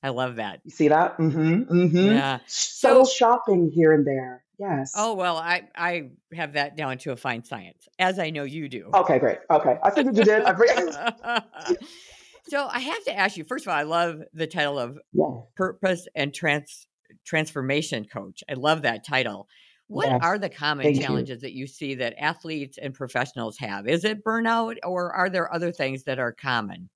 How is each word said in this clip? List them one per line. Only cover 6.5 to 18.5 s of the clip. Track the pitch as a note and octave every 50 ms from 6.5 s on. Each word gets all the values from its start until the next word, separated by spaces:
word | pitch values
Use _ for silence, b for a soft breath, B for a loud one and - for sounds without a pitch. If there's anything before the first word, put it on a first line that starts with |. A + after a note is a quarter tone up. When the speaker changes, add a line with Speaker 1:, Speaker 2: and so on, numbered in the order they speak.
| C#3+
Speaker 1:
that | D3 C#3+ C#3 -
down | D#3 D3+ C3+ C3 C3
to | - D#3+
a | C3
fine | A#2+ - C3+ A#2+ A#2 A#2
science, | - - A2 F#2 F#2 - _ _ _ _ _
as | F#3 F#3 F#3+ F#3
I | F3 D#3
know | D#3+ D3+ C#3+
you | C#3 C#3 D#3+ D#3 C#3
do. | B2 A#2 E2+ G2 C3
Speaker 2:
Okay, | F#3+ F#3 - D#3 B2+
great. | C3+ A#2+ - - - -
Okay. | E3 D3+ - C#3+ B2 - -
I | G3+
figured | G3+ - C#4 B3+ A#3
you | G3+ A3+
did. | G3 G#3+ G#3+ G#3+
I | F#3+ F#3
figured | F3 A3+ A#3+ - A#3+ F#4 E4+ -
Speaker 1:
<laughs> | C#3+ E3+ A#3+ - _ - A#3 A#3+ A3+ G#3+ _ _ - D#3+ - F4+ - - - - - - - - - - _ _ - _ -
So | D4 C#4+ C#4+ C4
I | - B3
have | C4 C#4 E4+ A4+ G4+
to | - A#3 G3
ask | F#3+ G3 G3+
you, | F3 D#3
first | - B3+ C4+ C4
of | G3+ E3+
all, | D3
I | D3
love | D3+ D#3+ E3+ E3+ E3+ E3 D3+ D#3 - _
the | D#3+ D#3+
title | D#3 D#3+ F3+ D3+ D3 C#3+ C#3
of | A#2+ A#2+ C3+ D3+ _ _ _
Speaker 2:
Yeah. | - - D#3 C3+ A#2 - _ _
Speaker 1:
Purpose | - F#3 F#3 - - - F#3 F#3 F3 F3+ - _
and | - C#3+ C#3+ C#3
Trans-, | - - D3+ C#3+ D3+ C#3+ - - - - _ _ _ _ _ - _ _
Transformation | - - D#3+ D#3 D3+ - C#3+ C3 C3 C#3 D3 D3+ - - A#2 G#2
Coach. | - - A#2 G2 F#2+ F#2+ - -
I | -